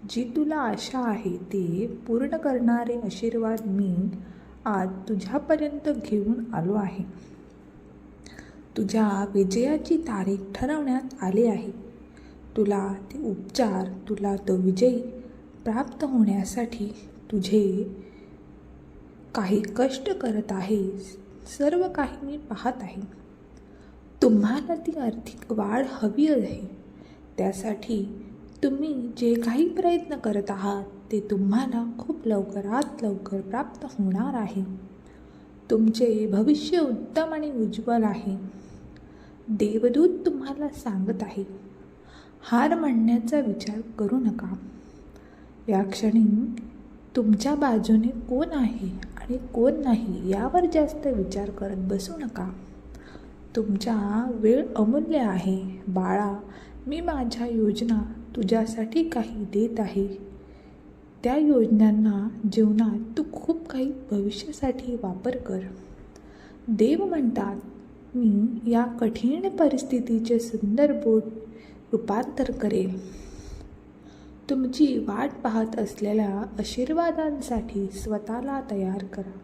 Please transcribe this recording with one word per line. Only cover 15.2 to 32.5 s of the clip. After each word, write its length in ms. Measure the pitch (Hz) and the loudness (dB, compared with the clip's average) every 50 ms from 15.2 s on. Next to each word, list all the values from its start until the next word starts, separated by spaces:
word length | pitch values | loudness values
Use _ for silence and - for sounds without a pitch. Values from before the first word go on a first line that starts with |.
| - - - - - - - - - | -16 -18 -18 -20 -20 -20 -20 -8 -6
प्राप्त 400 | 240 220 240 285 - - - 311 | -4 -2 -2 -4 -6 -6 -6 -4
होण्यासाठी 920 | 277 269 240 220 202 196 202 190 185 - 247 240 233 - - 202 208 - - - - - - - - | 0 4 4 4 6 4 0 -2 -2 -4 -4 -4 -4 -4 -8 -8 -8 -8 -12 -18 -20 -20 -20 -10 -4
तुझे 640 | - 202 185 - 214 214 202 190 185 196 - - - - - - - - - - - - - - - - - - - - - - - - - - - - - - - | -2 -2 0 4 4 6 6 4 2 0 -2 -4 -6 -12 -14 -18 -20 -20 -20 -20 -20 -20 -20 -20 -20 -20 -20 -20 -20 -20 -20 -20 -20 -20 -20 -20 -20 -20 -20 -8 -4
काही 260 | 240 202 185 202 208 - 190 - | -4 0 2 0 0 0 -2 0
कष्ट 340 | 226 254 269 269 - - 415 | 0 0 0 0 -2 -4 -4
करत 420 | 381 - - 240 214 214 214 - | -4 -2 -2 -2 -2 -2 -2 -4
आहे, 400 | 196 190 185 196 214 202 190 190 190 190 - - - - - - - - - - - | -4 -4 -2 -2 0 0 0 -2 -4 -8 -12 -14 -16 -20 -20 -20 -20 -20 -18 -18 -4
सर्व 300 | - 285 294 320 359 370 370 370 | 2 2 2 4 2 0 0 0
काही 300 | 311 277 262 - - 277 | -2 -4 -4 -4 -10 -10
मी 120 | 277 294 | -10 -10
पाहत 440 | 302 - - 220 - - 247 254 254 | -10 -10 -10 -10 -4 -4 -4 -4 -4
आहे. 200 | 208 180 170 190 202 190 - - - - - - - - - - - - - - - - - - - - - - | -10 -12 -10 -10 -12 -12 -14 -18 -20 -20 -20 -20 -20 -20 -20 -20 -20 -20 -20 -20 -20 -20 -20 -20 -20 -20 0 4
तुम्हाला 540 | - 247 220 208 202 214 247 294 - 339 339 | 6 6 6 6 4 2 0 -2 -2 -4 -4
ती 240 | 320 - 339 320 311 | -4 -4 -6 -4 -2
आर्थिक 520 | 262 226 220 - - - - - - - | -4 -4 -4 -6 -12 -14 -16 -16 -8 -6
वाढ 340 | 233 214 202 202 214 247 269 262 | -4 -2 -2 0 0 0 -2 -2
हवी 380 | - - 220 208 - 277 302 | -4 -2 -2 -2 2 4 4
आहे, 500 | 311 294 247 196 180 185 190 202 185 - - - - - - - - - - - - - | 4 4 4 2 -2 -4 -8 -10 -12 -14 -16 -20 -20 -20 -20 -20 -20 -20 -20 -20 -12 -4
त्यासाठी 840 | - 185 190 190 190 - 220 208 196 - - 233 202 196 202 - - - - - - - - - - - | -2 -2 -2 -2 -2 -4 -6 -6 -6 -4 -4 -2 -2 -2 -4 -8 -12 -14 -16 -18 -18 -20 -20 -4 0 0
तुम्ही 460 | 277 269 277 302 311 294 254 240 240 226 | 0 0 0 -2 -2 -2 -4 -6 -8 -4
जे 160 | - 240 233 240 | 0 2 2 2
काही 360 | 233 233 233 233 269 330 359 | 2 2 0 2 2 2 2
प्रयत्न 480 | - - 359 349 349 339 - - 302 | 2 2 4 4 4 2 0 -4 -10
करत 260 | 269 - 226 202 202 202 - | -4 -4 -2 -2 -2 -2 -4
आहात 340 | 202 190 190 202 202 196 196 - - - - - | -4 -2 -2 -2 -2 -2 -6 -10 -14 -18 -8 -4
ते 80 | 220 208 | -4 -2
तुम्हाला 720 | 196 - 208 190 202 196 208 233 269 262 - 233 233 233 - - | 0 0 0 2 2 4 4 2 2 2 -2 -2 -2 -4 -6 -8
खूप 280 | - - 302 - - | -6 -6 -6 -2 0
लवकरात 760 | 233 214 196 196 - | 0 0 0 0 -2